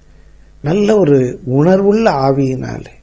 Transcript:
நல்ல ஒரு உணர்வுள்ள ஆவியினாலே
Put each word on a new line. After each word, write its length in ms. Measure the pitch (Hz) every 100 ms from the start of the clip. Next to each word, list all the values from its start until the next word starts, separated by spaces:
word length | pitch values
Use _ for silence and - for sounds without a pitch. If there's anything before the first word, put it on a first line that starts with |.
| - - - - - -
நல்ல 360 | 143 196 202 214
ஒரு 420 | 160 139 123 -
உணர்வுள்ள 680 | 123 135 160 190 196 214 226
ஆவியினாலே 800 | 143 135 139 135 131 123 117 - -